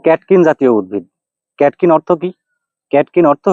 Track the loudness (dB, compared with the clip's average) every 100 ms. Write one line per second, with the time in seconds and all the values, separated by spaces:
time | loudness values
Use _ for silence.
0 | -2 -2 0 0 2 0 0 -2 -4 -10
1 | -12 _ _ _ _ -4 -2 -2 0 0
2 | -2 -4 -6 -12 _ _ _ _ _ -4
3 | -2 0 0 0 0